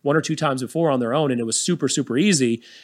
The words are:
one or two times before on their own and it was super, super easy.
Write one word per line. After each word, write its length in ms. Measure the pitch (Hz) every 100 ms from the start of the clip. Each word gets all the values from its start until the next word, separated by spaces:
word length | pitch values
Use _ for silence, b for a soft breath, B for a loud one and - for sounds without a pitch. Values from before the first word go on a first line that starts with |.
one 140 | 139 151
or 60 |
two 140 | 151 160
times 260 | 156 131
before 280 | 123 160 165
on 100 | 131
their 140 | 117
own 180 | 139 147
and 80 | 120
it 60 | 113
was 160 | -
super, 260 | - 175 135
super 300 | - 135 120
easy. 440 | 208 170 127 117 B B